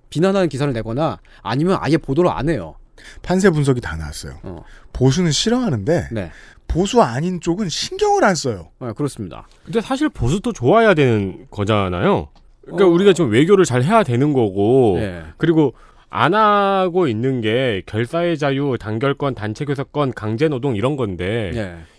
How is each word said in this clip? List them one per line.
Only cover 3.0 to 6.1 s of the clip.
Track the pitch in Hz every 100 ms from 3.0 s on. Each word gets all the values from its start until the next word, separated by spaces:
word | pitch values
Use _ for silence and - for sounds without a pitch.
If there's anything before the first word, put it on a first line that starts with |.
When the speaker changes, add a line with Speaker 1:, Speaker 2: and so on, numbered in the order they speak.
| - -
Speaker 2:
판세 | - 185 196
분석이 | 151 139 123
다 | - 82
나왔어요. | 76 - 73 67
Speaker 1:
어. | 98 82 - - -
Speaker 2:
보수는 | - 131 143 170
싫어하는데 | 139 220 247 233 117 101 165 -